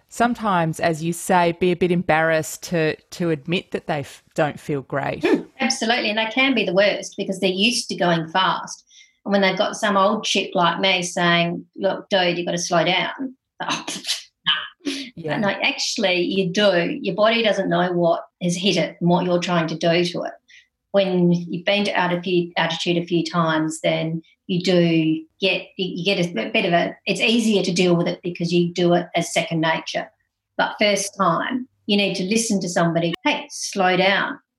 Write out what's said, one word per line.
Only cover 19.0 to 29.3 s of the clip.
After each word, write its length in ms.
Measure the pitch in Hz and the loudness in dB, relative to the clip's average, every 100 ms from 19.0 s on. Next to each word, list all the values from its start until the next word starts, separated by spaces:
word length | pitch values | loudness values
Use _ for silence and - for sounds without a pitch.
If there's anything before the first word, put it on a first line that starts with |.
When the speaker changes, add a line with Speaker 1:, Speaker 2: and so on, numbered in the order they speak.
| 170 | 2
Speaker 2:
what 140 | 175 | 2
you're 160 | 180 175 | 2 0
trying 280 | 185 175 160 | 0 0 0
to 80 | 160 | 0
do 260 | 170 170 | 2 2
to 200 | 175 - | 0 -4
it. 100 | - - _ - _ _ _ | -8 -12 _ -20 _ _ _
When 400 | 202 190 180 175 | 0 2 4 4
you've 320 | 170 175 175 - | 2 0 -4 0
been 200 | 202 202 | 0 0
to 120 | - | 0
altitude, 540 | 180 175 185 175 170 - | 0 -2 0 0 0 -2
altitude 400 | 165 - 175 175 | -2 -2 -2 -2
a 80 | 170 | 0
few 180 | 170 | -2
times, 560 | 160 175 160 156 156 - | 0 0 0 0 -2 -2
then 400 | 170 160 160 165 - _ - | -2 -2 -2 -6 -10 _ -4
you 120 | 175 | -2
do 600 | 180 175 170 165 156 160 - - | 2 4 4 4 2 0 -4 -4
get, 280 | 190 175 - - | -2 -2 -6 -8
you 260 | 180 175 | -6 -4
get 160 | 180 185 175 | -2 0 -2
a 240 | 220 220 | -4 -2
bit 140 | 220 190 | -2 2
of 80 | |
a, 220 | 170 - - - | 2 0 -4 -6
it's 160 | 185 | -2
easier 420 | 240 240 220 196 | 0 2 2 2
to 80 | 185 | 2
deal 240 | 175 180 170 | 2 4 4
with 120 | 175 | 0
it 100 | 175 | -4
because 280 | 180 175 175 | -6 -4 0
you 220 | 175 170 | 2 0
do 200 | 180 175 | 2 2
it 140 | 175 175 175 | 2 0 -4
as 160 | 160 | -2